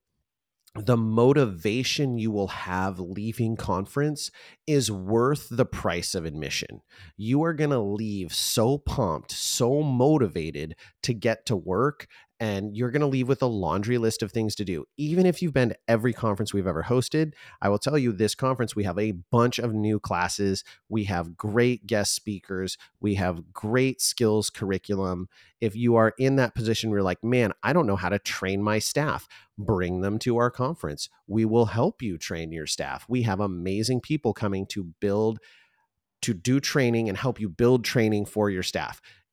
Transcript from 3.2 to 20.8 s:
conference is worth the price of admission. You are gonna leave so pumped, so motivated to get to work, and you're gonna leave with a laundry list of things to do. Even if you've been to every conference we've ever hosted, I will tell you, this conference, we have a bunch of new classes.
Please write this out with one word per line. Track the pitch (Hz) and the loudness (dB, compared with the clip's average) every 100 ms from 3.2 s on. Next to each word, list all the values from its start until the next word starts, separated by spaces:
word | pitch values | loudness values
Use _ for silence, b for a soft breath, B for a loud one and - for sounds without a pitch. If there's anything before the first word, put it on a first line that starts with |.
| 107 110 113 113 | -6 -2 -2 -2
conference | - 92 98 - 147 147 - B B B - | -2 -2 -4 -2 -2 -4 -10 B B B 0
is | 147 107 | 0 0
worth | 98 92 113 127 147 - | -2 0 2 2 0 -2
the | 120 | 0
price | 127 - 101 87 - | 0 -2 -2 -2 -2
of | 95 | -4
admission. | 80 76 69 - - - B B 87 - | -6 -6 -6 -6 -8 -12 B B -20 -8
You | 110 135 | -2 0
are | 165 | 0
gonna | 151 151 135 | 0 0 0
leave | 101 104 110 101 87 | 0 -2 -4 -6 -6
so | - - - 113 143 | -4 -2 2 2 2
pumped, | - - 104 78 - | -2 -2 0 -2 -6
so | - - - 123 143 | -8 -4 0 2 2
motivated | 151 123 135 156 107 85 80 71 78 82 B _ | 2 4 4 4 2 0 -6 -6 -8 -12 B _
to | - | -4
get | 117 117 113 - | 0 0 -2 -2
to | 104 | -2
work, | 82 92 139 147 - B B - | 0 0 0 -2 -12 B B -6
and | 110 98 104 104 | -4 -2 -4 -4
you're | 123 | -2
gonna | 139 147 | 0 0
leave | 135 123 | 0 0
with | 135 | 0
a | 127 | 0
laundry | 110 85 90 104 123 | 0 0 0 0 2
list | 113 - | 2 0
of | 104 | -2
things | 117 110 | -2 -2
to | - | -2
do. | 98 82 - - | -4 -6 -8 -6
Even | 147 170 185 | 0 4 4
if | 165 | 2
you've | 175 | 0
been | 135 120 | 2 2
to | - - | 0 0
every | 113 123 | 2 2
conference | 113 113 101 104 | 0 0 0 -2
we've | 101 92 | -2 0
ever | 80 | -2
hosted, | 80 123 120 156 160 B B B | 0 0 2 0 -2 B B B
I | 98 | 0
will | 104 | 0
tell | - 151 | 2 0
you, | 123 | 2
this | 95 107 - | 2 0 0
conference, | 131 127 113 107 | -2 0 -2 -2
we | |
have | 98 87 | -2 0
a | 107 | -2
bunch | 90 - 117 120 120 | -4 0 4 4 2
of | 117 | -2
new | 107 107 107 | 0 0 0
classes. | - 87 90 - 101 95 B B | 0 -2 0 0 0 0 B B